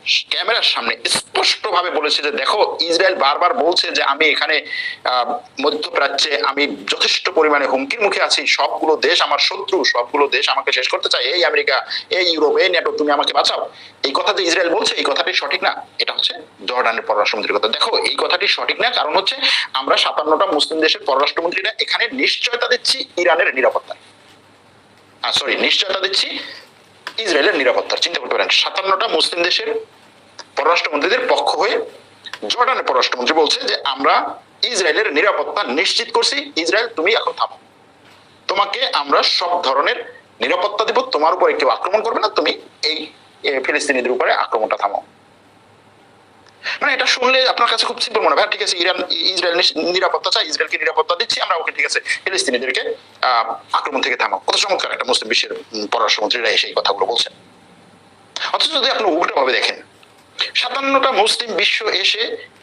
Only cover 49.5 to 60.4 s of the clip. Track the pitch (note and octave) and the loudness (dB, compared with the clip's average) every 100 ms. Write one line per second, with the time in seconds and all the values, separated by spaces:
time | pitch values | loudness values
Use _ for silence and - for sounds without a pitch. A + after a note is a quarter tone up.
49.5 | E3+ F3+ D3+ D#3+ F#3 F#3 D#3 - A3+ E3 | 2 2 0 0 2 2 0 0 0 0
50.5 | D3 D#3 E3+ D#3 - D3+ F3 D#3+ B3+ B3 | -2 -2 -2 -2 0 0 0 0 -2 0
51.5 | E3+ D#3 D3 C#3+ - - - - F#3 - | 0 -2 -4 -2 -2 -4 -6 -4 -2 0
52.5 | B2 B2+ - - - - - B2+ A#2+ A2+ | 0 0 -2 -4 -6 -10 -4 0 2 0
53.5 | - - - - C3+ C#3 B2 G#2+ G2+ - | -4 -4 -4 -2 -2 -2 -2 -2 -2 -2
54.5 | - G3+ F#3+ B2+ - A#2+ A#2+ A2 A2+ A2+ | -2 0 -2 -2 -4 -2 -2 0 -2 -2
55.5 | - F#2+ A2 G#2 A#2+ G#2+ G#2+ G#2 B2 A2+ | -6 -10 -8 -4 0 0 0 0 0 0
56.5 | G2 A2+ - - G2 F#2+ A#2+ - - - | 0 0 -2 -2 0 0 -2 -4 -8 -20
57.5 | - - - - - - - - - - | -20 -20 -20 -20 -20 -20 -20 -16 -8 -4
58.5 | - - D#4 C4 B3 G#3 D#3+ F3 - C3 | -2 -2 0 0 0 2 2 0 0 2
59.5 | A2+ - G2+ - - - - - - | 2 0 -4 -10 -20 -20 -20 -18 -8